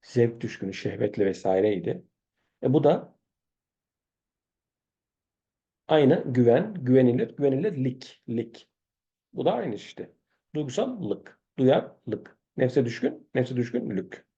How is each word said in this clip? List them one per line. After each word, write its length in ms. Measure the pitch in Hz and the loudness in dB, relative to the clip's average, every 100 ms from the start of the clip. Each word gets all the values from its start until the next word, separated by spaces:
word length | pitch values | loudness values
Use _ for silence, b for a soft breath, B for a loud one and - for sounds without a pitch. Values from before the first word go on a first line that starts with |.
zevk 400 | - - 117 117 | -4 2 2 0
düşkünü, 320 | - - 95 | -12 -8 -10
şehvetli 520 | 95 - 98 104 - 98 | -8 -8 -4 -4 0 -2
vesaireydi. 800 | 92 98 95 104 98 85 - - _ _ _ _ _ | 0 0 2 2 0 -4 -8 -10 _ _ _ _ _
E, 100 | 127 | 0
bu 100 | 139 | 2
da 340 | 139 - - _ _ _ _ _ _ _ _ _ _ _ _ _ _ _ _ _ _ _ _ _ _ _ _ _ _ _ _ | 2 0 -4 _ _ _ _ _ _ _ _ _ _ _ _ _ _ _ _ _ _ _ _ _ _ _ _ _ _ _ _
aynı 360 | 156 139 160 - | 4 6 4 2
güven, 480 | 127 117 120 220 | 2 4 4 2
güvenilir, 640 | 190 127 131 127 120 117 - | -6 2 4 6 2 -2 -2
güvenilirlik, 880 | 143 135 202 160 127 127 - - - | -2 0 -2 -2 -4 -6 -16 -20 -8
lik. 400 | 117 113 - _ _ _ _ _ _ _ | -6 -6 -12 _ _ _ _ _ _ _
Bu 120 | - 135 | -4 -2
da 80 | |
aynı 220 | 226 190 104 | -2 -4 -8
işte. 380 | - - - _ _ _ _ 151 | -12 -16 -18 _ _ _ _ -8
Duygusallık, 880 | 143 127 247 254 135 101 - _ _ - | -6 -4 -4 -6 -6 -8 -10 _ _ 0
duyarlılık, 800 | 131 - - - - 107 - _ _ - | 4 4 0 -14 -10 -10 -10 _ _ -2
nefse 280 | 127 143 120 | 0 2 0
düşkün, 440 | - 262 302 _ 127 | -2 -6 -6 _ -4
nefse 200 | 123 127 | -2 -2
düşkünlük. 720 | 120 - - 95 92 - _ | -4 -4 -4 -6 -8 -14 _